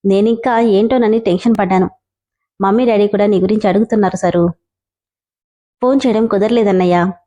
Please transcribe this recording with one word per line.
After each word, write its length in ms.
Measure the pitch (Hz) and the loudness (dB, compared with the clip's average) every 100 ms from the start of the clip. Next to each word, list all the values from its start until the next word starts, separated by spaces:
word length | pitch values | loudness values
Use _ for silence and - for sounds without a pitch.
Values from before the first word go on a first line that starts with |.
"నేనింకా 540 | 196 196 214 226 254 226 | 0 0 0 -2 -2 0
ఏంటోనని 600 | 233 196 220 254 220 226 | 2 2 0 0 0 0
టెన్షన్ 360 | 226 180 240 220 | -2 -2 0 0
పడ్డాను. 320 | 190 185 180 _ _ _ _ _ _ _ | 0 0 -2 _ _ _ _ _ _ _
మమ్మీ 260 | 190 214 247 | -2 0 0
డాడీ 200 | 208 208 | 0 0
కూడా 200 | 208 208 | 0 0
నీ 140 | 196 | 0
గురించి 280 | 185 214 208 | 0 0 0
అడుగుతున్నారు 480 | 190 220 214 190 185 | 0 0 0 -2 -2
సరు." 320 | 180 175 170 - _ _ _ _ _ _ _ _ _ _ _ _ | -2 0 -2 -4 _ _ _ _ _ _ _ _ _ _ _ _
"ఫోన్ 180 | 247 277 254 | -2 0 0
చేయడం 200 | 220 226 | 0 0
కుదరలేదన్నయ్య. 880 | 208 214 233 202 190 180 175 180 - | 0 0 0 0 2 2 0 -2 -6